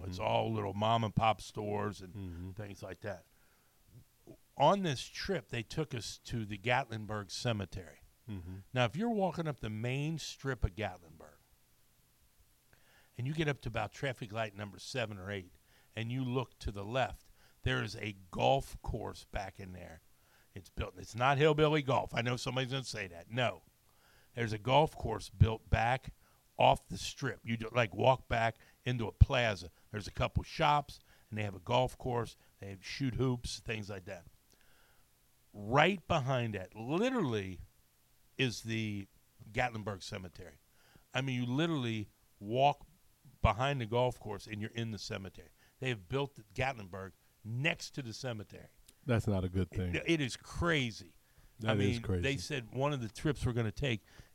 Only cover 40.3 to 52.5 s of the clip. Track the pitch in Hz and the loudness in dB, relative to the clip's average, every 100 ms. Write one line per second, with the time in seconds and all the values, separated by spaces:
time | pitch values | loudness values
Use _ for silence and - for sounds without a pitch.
40.3 | - 78 - _ _ _ - _ 127 135 | -14 -18 -20 _ _ _ -20 _ -4 -2
41.3 | 123 123 131 170 156 120 113 104 _ _ | -2 0 0 0 0 -2 -4 -6 _ _
42.3 | _ 101 120 143 - - _ - _ - | _ -2 4 4 2 -10 _ -20 _ -20
43.3 | - 113 104 135 143 110 120 127 - 107 | 2 2 4 2 0 0 2 2 0 -8
44.3 | 101 - 104 107 117 113 104 - 104 95 | -8 -8 -6 -4 -4 -4 -4 -6 -6 -8
45.3 | - 85 _ - _ 131 113 87 135 143 | -14 -20 _ -20 _ -4 -4 -2 -2 -2
46.3 | - - - 131 123 95 95 95 - _ | -6 -10 -2 -2 -2 -8 -8 -10 -14 _
47.3 | _ 104 120 156 - - - 123 104 131 | _ -6 0 0 -2 -6 -8 -8 -6 -6
48.3 | 110 95 - - - - _ 143 113 - | -6 -10 -16 -20 -20 -20 _ 2 2 4
49.3 | 98 92 92 90 - 90 147 156 165 131 | 2 2 2 0 0 0 0 2 2 0
50.3 | - - - 170 156 123 101 - - _ | -4 -10 -2 2 2 0 -4 -16 -20 _
51.3 | - - - 110 101 101 120 113 92 131 | -20 -20 -4 0 4 4 2 0 2 2
52.3 | 139 - | 0 -2